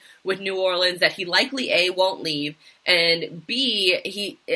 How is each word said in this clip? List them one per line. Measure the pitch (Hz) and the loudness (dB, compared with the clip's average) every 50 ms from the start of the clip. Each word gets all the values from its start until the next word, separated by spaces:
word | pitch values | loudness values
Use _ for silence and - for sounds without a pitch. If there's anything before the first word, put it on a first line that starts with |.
| - - - - - | -18 -20 -20 -8 -4
with | 185 185 185 | -4 -4 -2
New | 196 190 190 185 | -4 -4 -2 0
Orleans | 185 185 180 175 180 180 180 180 | 0 0 2 2 2 0 2 2
that | 180 160 - | 2 2 2
he | - 190 | 0 -4
likely, | 175 175 190 240 262 269 262 254 - | 0 0 2 0 0 -2 -4 -2 0
A, | - 170 180 180 | 2 2 2 2
won't | 180 180 185 190 - - | 2 2 2 0 0 -2
leave, | - 160 151 147 147 147 151 - _ - - _ - | -4 -4 -4 -4 -4 -6 -8 -10 _ -20 -20 _ -2
and | - 180 175 170 170 170 165 160 - - 175 - - | 2 2 4 4 4 2 0 -2 -6 -10 -12 -10 -6
B, | 226 247 269 247 220 202 196 180 180 - - | -4 -2 -2 0 0 0 2 2 2 0 -2
he, | - - 208 208 190 - - _ - - | -4 -6 -6 -6 -8 -8 -10 _ -4 -4